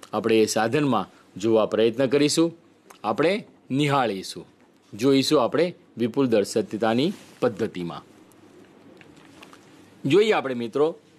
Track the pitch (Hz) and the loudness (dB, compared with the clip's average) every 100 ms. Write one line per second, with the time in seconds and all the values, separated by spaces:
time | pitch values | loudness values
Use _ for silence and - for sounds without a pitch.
0 | - 107 107 113 107 110 113 151 147 113 | -10 -4 2 4 4 2 0 0 0 -2
1 | 90 - _ - 110 110 101 101 117 113 | -4 -12 _ -6 2 2 2 2 0 2
2 | 135 143 143 160 165 - _ _ - - | 0 2 2 2 -2 -2 _ _ -20 -10
3 | 104 113 156 208 - _ - 131 147 139 | -4 0 0 -2 -6 _ -8 -2 0 0
4 | 120 95 90 90 76 _ _ _ _ 101 | 0 -4 -10 -14 -18 _ _ _ _ -2
5 | 131 135 131 151 - 143 175 - _ - | 2 2 2 2 2 0 -2 -4 _ -6
6 | 117 139 135 113 98 117 98 107 113 117 | -4 0 2 2 0 -2 -4 -2 -2 0
7 | 160 - - - 123 101 107 90 85 73 | -2 -4 -14 -4 -4 -2 -6 -6 -10 -10
8 | - - - _ - - - - - - | -18 -20 -20 _ -20 -20 -20 -20 -20 -20
9 | - - - - - - - - - - | -20 -20 -20 -20 -20 -20 -20 -20 -20 -10
10 | - 170 220 185 131 123 117 135 156 180 | 0 2 4 2 -2 -6 -4 0 -2 -2
11 | _ | _